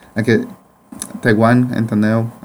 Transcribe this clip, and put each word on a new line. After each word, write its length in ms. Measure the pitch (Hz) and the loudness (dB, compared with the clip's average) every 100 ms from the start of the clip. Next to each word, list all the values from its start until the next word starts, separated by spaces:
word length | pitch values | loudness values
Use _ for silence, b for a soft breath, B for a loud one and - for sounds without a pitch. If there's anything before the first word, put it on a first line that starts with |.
| B - | B -4
aquest, 320 | 110 - 247 - _ _ _ - - - | 2 0 0 -14 _ _ _ -18 -16 -4
Taiwan, 460 | 123 107 113 123 127 120 | 0 2 4 4 2 -2
enteneu? 520 | 113 107 107 113 117 - | -2 0 2 0 -2 -8